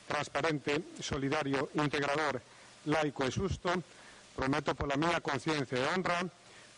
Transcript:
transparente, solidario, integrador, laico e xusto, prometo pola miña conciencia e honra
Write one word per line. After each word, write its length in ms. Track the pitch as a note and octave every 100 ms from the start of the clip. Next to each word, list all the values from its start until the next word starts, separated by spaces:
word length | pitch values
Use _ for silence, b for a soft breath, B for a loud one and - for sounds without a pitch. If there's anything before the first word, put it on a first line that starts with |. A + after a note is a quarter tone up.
| -
transparente, 760 | D3 C#3 C#3+ D#3 D3+ D3 D3 F#3 -
solidario, 680 | - D3+ C3+ D3+ C#3 C3+ D3+ -
integrador, 640 | D3 D3 C#3+ C#3+ D3+ B2+ - b b b D3+
laico 360 | D3+ D#3 - C3
e 40 |
xusto, 400 | - F#3+ - F#3 F3+ - b b b b
prometo 400 | - C3 D3 D3
pola 240 | E3 D3 C#3
miña 240 | E3 E3+
conciencia 560 | - C#3 - D#3 C3 B2+
e 80 | C3+
honra 400 | F3+ F3 F3 F3+ - b b b